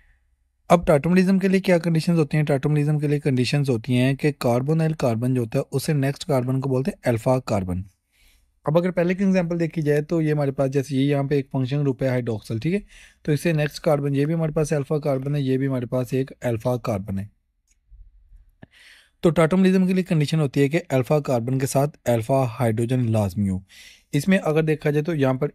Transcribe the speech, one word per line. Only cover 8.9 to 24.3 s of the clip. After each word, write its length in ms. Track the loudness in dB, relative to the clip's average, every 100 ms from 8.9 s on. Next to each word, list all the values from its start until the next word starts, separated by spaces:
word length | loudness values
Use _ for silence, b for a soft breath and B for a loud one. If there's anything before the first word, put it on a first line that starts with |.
पहले 240 | 0 0
की 100 | 0
एग्जांपल 340 | 2 2 0 -2
देखी 240 | -2 -2
जाए 180 | 0 0
तो 180 | 0 -2
ये 120 | 0
हमारे 200 | 0 -2
पास 180 | -2 -2
जैसे 240 | -2 -2 0
ये 80 |
यहाँ 200 | 0 0 0
पे 120 | -2
एक 80 | -2
फंक्शन 300 | -4 -2 -2
ग्रुप 200 | -2 0
है 60 | -2
हाइड्रोक्सिल, 500 | -2 -2 -6 -6 -4
ठीक 160 | -2
है, 80 | -4 -6 B B B
तो 80 | -2
इससे 200 | 0 0
नेक्स्ट 300 | 0 -2 -2
कार्बन 300 | 0 0 0
ये 120 | 0 0
भी 60 |
हमारे 200 | 0 -2
पास 200 | -2 -2
अल्फा 260 | -2 -2 -4
कार्बन 360 | -2 -2 -2
है, 80 | -2
ये 140 | 0 0
भी 80 | 0
हमारे 200 | -2 -4
पास 260 | -4 -2
एक 180 | -2 -4 -4
अल्फा 340 | -4 -2 -2 -2
कार्बन 400 | -2 -4 -4 -8
है। 100 | -8 _ _ _ _ _ _ -20 -20 -20 _ -20 _ _ -20 B B B B B
तो 80 | 0
tautomalism 560 | 4 2 4 4 4 2
के 80 |
लिए 100 | 0
कंडीशन 360 | 0 0 2 0
होती 200 | 0 2
है 80 | 2
कि 100 | 0 0
अल्फा 300 | -2 2 0
कार्बन 380 | 0 -2 -2 -2
के 60 | 0
साथ 320 | 0 0 -4 -2
अल्फा 360 | -2 0 0 0
हाइड्रोजन 580 | -2 -2 0 0 0 0
लाजमी 400 | 0 0 -2 -2
हो। 140 | -2 -8 B B B B
इसमें 240 | -2 2